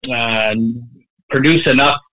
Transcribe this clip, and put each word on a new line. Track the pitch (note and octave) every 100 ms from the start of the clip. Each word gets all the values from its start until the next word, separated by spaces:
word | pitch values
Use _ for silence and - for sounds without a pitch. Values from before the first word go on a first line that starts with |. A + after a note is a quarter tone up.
| -
uh, | A#2+ A#2 A2+ A2 G#2+ A2+ A#2+ - - _ _ _
produce | C3+ C#3 E3 D#3
enough | C3 C#3+ B2+ _